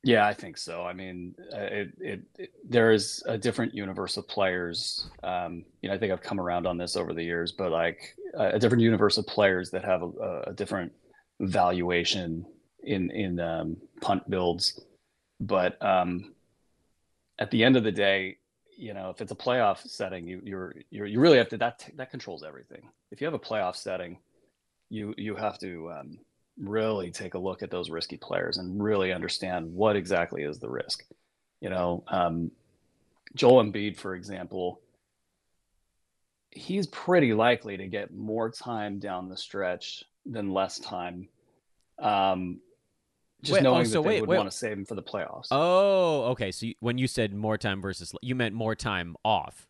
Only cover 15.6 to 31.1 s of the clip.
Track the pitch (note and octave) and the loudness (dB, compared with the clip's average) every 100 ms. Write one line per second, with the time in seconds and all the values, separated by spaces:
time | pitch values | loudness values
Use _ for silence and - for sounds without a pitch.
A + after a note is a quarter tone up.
15.6 | F2+ - G#2 F#2 F2+ F2+ G2+ - _ _ | 2 0 2 4 2 -2 -6 -20 _ _
16.6 | _ _ _ _ _ _ _ - G#2+ A#2+ | _ _ _ _ _ _ _ -8 0 6
17.6 | A#2 C3 A2 F#2+ G2+ G2 F#2+ F#2+ _ _ | 8 8 4 2 2 2 0 -10 _ _
18.6 | _ - A#2 G2 F#2 F2+ G#2+ A2+ - B2 | _ -18 -14 -10 -10 -10 -10 -6 0 4
19.6 | G#2+ F#2+ - - G2 F#2 E2+ F2+ G2+ F#2+ | 4 2 -6 -8 -6 -6 -10 -12 -10 -8
20.6 | F#2 - - G#2 G#2 G#2+ E3 C3+ A2+ A2+ | -10 -12 -14 -10 -4 4 8 10 8 0
21.6 | A#2+ - - D3 C3 B2 - D#2+ D2+ C2+ | -2 -4 -20 -14 -12 -12 -12 -12 -12 -16
22.6 | - - - _ _ G#2 D3 C#3+ - A2 | -20 -20 -20 _ _ -6 -4 -4 -4 -2
23.6 | F#2 - - F#2 F2 F2+ _ _ _ _ | -2 -4 -6 -6 -6 -12 _ _ _ _
24.6 | _ _ _ A2 G#2 - G#2 G2+ G#2+ - | _ _ _ -8 -8 -6 -6 -4 -4 -6
25.6 | F#2+ E2+ E2 D#2 C#2 D#2 _ _ _ - | -10 -10 -10 -12 -14 -20 _ _ _ -12
26.6 | G2 G#2+ A2 G#2+ F2+ - F#2+ F2+ F#2+ F#2 | -4 0 0 0 -4 -8 -8 -6 -6 -6
27.6 | - F2+ E2+ E2 - - - F2+ E2+ F2+ | -6 -6 -6 -6 -8 -10 -4 -2 -2 -4
28.6 | F2+ G2 G#2 G2+ F#2 F2+ F2 - F#2 F2+ | -6 -2 2 2 2 0 -4 -4 -4 -4
29.6 | E2 F2 G#2+ G#2 F2 F#2 F2 - D2 D2+ | -4 2 4 4 2 2 2 -2 -6 -6
30.6 | A1+ B1+ - - - | -8 -8 -6 -8 -8